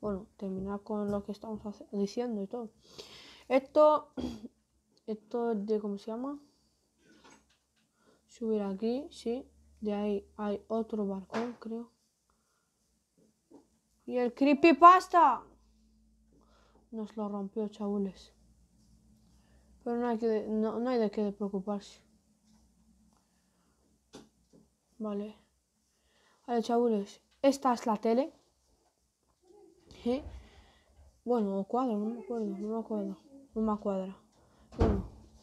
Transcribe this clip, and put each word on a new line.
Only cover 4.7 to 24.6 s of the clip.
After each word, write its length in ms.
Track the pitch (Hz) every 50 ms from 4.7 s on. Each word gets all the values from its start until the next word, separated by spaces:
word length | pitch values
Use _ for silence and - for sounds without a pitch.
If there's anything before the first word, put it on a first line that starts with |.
| _ _ _ _ _ _ _
esto 480 | - 214 214 - - - 240 233 233 226
de, 240 | 202 196 214 214 214
¿cómo 200 | 214 208 202 196
se 120 | - 220
llama? 300 | 220 233 254 277 294 285 - - _ _ _ _ _ _ _ _ _ _ _ - - - - - - - _ _ _ _ _ _ _ _ _ _ _ _ _ _ _ _ _
Subir 360 | _ - - 233 220 220 214
aquí, 460 | 202 196 196 190 220 226 240 269 302 339
sí. 360 | - - - 226 233 262 285 - _ - - - - -
De 100 | 214 208
ahí 340 | 208 202 208 208 202 202 - - - -
hay 260 | 214 208 202 - - -
otro 380 | 220 226 220 220 233 214 208
balcón, 480 | 196 196 190 185 - - 220 233 247 233 -
creo. 300 | - 220 226 226 240 233 _ _ _ _ _ _ _ _ _ _ _ _ _ _ _ _ _ _ _ _ _ _ _ _ _ _ _ _ _ _ _ _ - - - _ _ _ _ _ _ _ -
Y 100 | - 240
el 160 | 247 247 240
creepypasta 1080 | 240 - 277 285 294 285 - 339 320 330 339 349 370 370 359 - - 349 320 269 240 202 - - - _ _ _ _ _ _ _ _ _ _ _ _ _ _ _ _ - _ _ _ _ _ _ _ - _ -
nos 220 | 233 220 214 202 -
lo 140 | 226 208 202
rompió, 400 | 202 202 196 196 - 220 214 208
chavales. 640 | 208 - 214 202 202 208 196 190 180 - - - _ _ - - - _ _ _ _ _ _ _ - - _ - - _ _ - _ - _ _ - - _ - - -
Pero 140 | - 240 240
no 120 | 240 240 240
hay 100 | 233 220
que, 280 | 233 226 220 208 214
no, 320 | 214 214 220 214 220 220 226
no 120 | 233 254
hay 80 | 254 233
de 120 | 220 202
qué 220 | - 226 208 202
preocuparse. 680 | 202 - 214 196 202 190 190 220 202 202 202 - - - _ _ _ _ _ _ _ _ _ _ _ _ _ _ _ _ _ _ _ _ _ _ _ _ _ _ _ _ _ _ _ _ _ _ _ _ _ _ _ _ _ _ - - - - _ _ _ _ - -